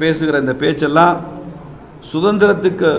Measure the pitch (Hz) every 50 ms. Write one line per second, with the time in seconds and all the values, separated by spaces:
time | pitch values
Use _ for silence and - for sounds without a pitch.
0 | 156 160 156 160 160 156 147 139 131 127 127 131 151 160 156 143 151 143 147 160
1 | 170 175 170 - - - - - - - - - - - - - - - - -
2 | - - - 160 180 208 214 196 208 202 190 165 185 185 170 - 175 160 143